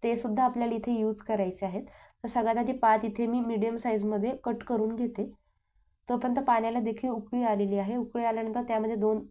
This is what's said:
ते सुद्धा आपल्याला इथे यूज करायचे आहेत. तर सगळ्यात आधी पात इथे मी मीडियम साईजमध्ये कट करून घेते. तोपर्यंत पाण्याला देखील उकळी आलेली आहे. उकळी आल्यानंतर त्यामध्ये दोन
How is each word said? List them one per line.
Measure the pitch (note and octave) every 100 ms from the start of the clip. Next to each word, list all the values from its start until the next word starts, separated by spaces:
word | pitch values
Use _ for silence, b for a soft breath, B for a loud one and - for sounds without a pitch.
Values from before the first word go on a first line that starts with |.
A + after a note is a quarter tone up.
ते | A#3 A#3
सुद्धा | A#3 G#3+
आपल्याला | B3+ A#3+ A#3
इथे | A#3 A#3+
यूज | A#3 G#3+ G#3+
करायचे | - G#3+ F#3 F#3 F#3+
आहेत. | F#3+ - B B B
तर | A#3
सगळ्यात | A#3+ A3+ A#3
आधी | A#3+
पात | B3+ A3+ A3
इथे | A#3 G#3 A#3
मी | B3
मीडियम | A#3 A3 A3+ A#3
साईजमध्ये | B3 A3 G#3 G#3 A3+ C4+
कट | A#3+ A#3+
करून | - A#3 A3 A#3
घेते. | A#3+ - - - _ _ _ _ _ _ -
तोपर्यंत | B3 B3 B3
पाण्याला | C4+ A#3 A3+ A#3
देखील | A3 G#3+ B3+
उकळी | A3+ G#3 A#3+
आलेली | A#3 G3+ G3+ G3+
आहे. | G3 B3
उकळी | A#3+ A#3+
आल्यानंतर | A#3 A3 A3+ A3+
त्यामध्ये | A#3+ A3 A3 A3+
दोन | G#3+ G#3+ -